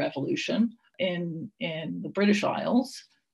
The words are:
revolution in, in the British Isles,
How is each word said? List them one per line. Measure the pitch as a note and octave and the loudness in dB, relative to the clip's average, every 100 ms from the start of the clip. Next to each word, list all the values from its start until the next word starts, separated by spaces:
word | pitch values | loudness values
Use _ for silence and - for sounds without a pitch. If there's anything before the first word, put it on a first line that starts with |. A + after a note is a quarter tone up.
| D3 | 0
revolution | C#3 C3+ - - F3+ A#3 - _ - | -2 -2 -2 0 2 2 0 _ -2
in, | F#3 F3 E3+ E3 - - | -2 0 -4 -6 -8 -8
in | E3+ D#3+ E3+ F3 | -8 -6 -6 -6
the | E3+ G3 | -4 2
British | G#3 - - - | 4 4 2 0
Isles, | - B3 - - - _ _ | 2 2 0 -6 -18 _ _